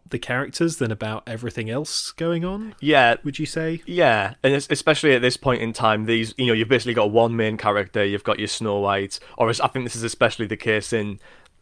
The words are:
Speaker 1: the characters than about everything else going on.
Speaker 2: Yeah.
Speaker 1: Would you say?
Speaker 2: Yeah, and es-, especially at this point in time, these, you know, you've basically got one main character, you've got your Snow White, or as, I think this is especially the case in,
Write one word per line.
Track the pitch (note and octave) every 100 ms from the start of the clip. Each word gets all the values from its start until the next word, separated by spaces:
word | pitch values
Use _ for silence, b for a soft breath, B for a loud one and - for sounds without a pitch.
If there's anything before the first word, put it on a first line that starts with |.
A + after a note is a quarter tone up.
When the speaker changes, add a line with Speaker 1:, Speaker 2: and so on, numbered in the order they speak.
| _
Speaker 1:
the | C#3
characters | - B2+ C#3 - E3+ D#3+
than | A#2
about | G#2+ G#2+ A2 -
everything | A2+ A#2+ - A2
else | A#2+ D3+ - -
going | - E3 E3+
on. | F3 G3+ A3 -
Speaker 2:
Yeah. | C#3+ C#3+ B2 A#2
Speaker 1:
Would | D3 C#3
you | D3+
say? | - D#3+ E3 -
Speaker 2:
Yeah, | F3 D3+ A2 G2 B2
and | C3+
es-, | C#3 C#3
especially | D3 - D3 D#3
at | B2+
this | B2 B2
point | C3+ B2
in | A2+
time, | A2 A2+ G#2+ A2
these, | A#2 A2 -
you | B2+
know, |
you've | A2+ A2+
basically | B2+ A#2
got | A#2 G#2+
one | A2 A#2 A#2
main | A2 G#2+
character, | G#2+ G#2 G2 A2+
you've | G2+ G2+
got | - G#2+
your | G#2
Snow | - A2 G2+
White, | G2+ G2 G2 - B -
or | A2+
as, | A#2
I | C3
think | C3+
this | B2
is | A2+
especially | A2+ - A#2 - G#2+
the | G#2+
case | - G#2+ F#2+
in, | A2+ G#2 F#2+ b b b _